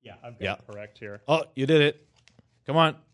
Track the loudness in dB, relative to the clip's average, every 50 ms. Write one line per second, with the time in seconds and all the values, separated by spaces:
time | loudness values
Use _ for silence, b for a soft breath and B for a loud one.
0 | _ -20 -20 -18 -18 -18 -14 -8 -6 -6 -6 -6 -10 -18 -18 -16 -16 -18 _ -18
1 | -18 -16 -16 -16 _ 0 0 0 0 -4 _ -6 0 4 4 4 4 4 2 -4
2 | _ _ _ _ _ _ _ _ _ _ _ _ _ -2 2 4 4 2 2 -4
3 | _ _